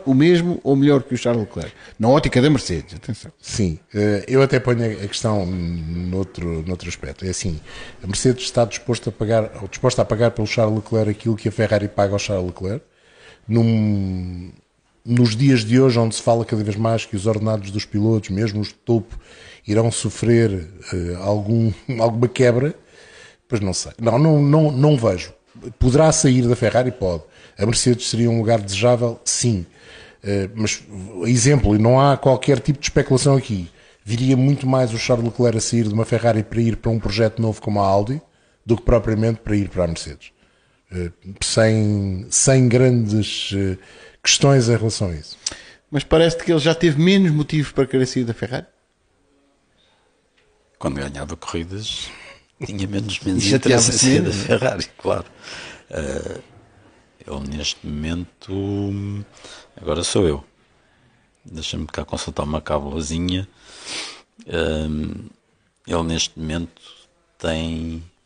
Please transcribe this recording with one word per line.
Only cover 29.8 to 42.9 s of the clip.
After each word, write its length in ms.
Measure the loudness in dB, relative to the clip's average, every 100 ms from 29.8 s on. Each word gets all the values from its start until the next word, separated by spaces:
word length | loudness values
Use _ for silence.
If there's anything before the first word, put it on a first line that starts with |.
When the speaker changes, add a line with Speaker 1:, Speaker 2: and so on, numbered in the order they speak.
| -20 -20 -20 _
Speaker 2:
Eh, 260 | -4 -2 -2 -4
mas, 260 | -4 -6 -10 -16 -14 -4 0
exemplo, 480 | 2 4 4 4 4
e 20 |
não 200 | 6 6
há 160 | 4 4
qualquer 420 | 2 2 2 0
tipo 200 | 0 -4
de 60 | -2
especulação 500 | 0 2 2 4 2
aqui, 340 | 0 -4 -6 _ _ _
viria 320 | -6 -2 2 4
muito 280 | 4 2 0
mais 280 | 0 0
o 40 | -2
Charles 280 | 0 0 0
Leclerc 320 | 0 2 2
a 40 |
sair 220 | 0 0 0
de 60 |
uma 120 | 0 0
Ferrari 360 | 0 2 0
para 200 | 0 0
ir 160 | 0 0
para 120 | -2
um 100 | -2
projeto 420 | -2 0 0 0
novo 200 | -2 -2
como 200 | -2 0
a 40 | 2
Audi 340 | 2 0 -4 -10 _ _ _ -2
do 100 | 0
que 40 |
propriamente 580 | 2 2 2 0 0 -2
para 140 | -2 -2
ir 140 | 0
para 140 | -2
a 40 | -2
Mercedes. 440 | -2 -10 -14 -20 _ _ _ _ _ _
Eh, 200 | -8 -8 -10 -18 -10
sem, 840 | -4 2 2 4 2 0 -2 -6 -4
sem 360 | 0 4 4 6
grandes, 840 | 6 4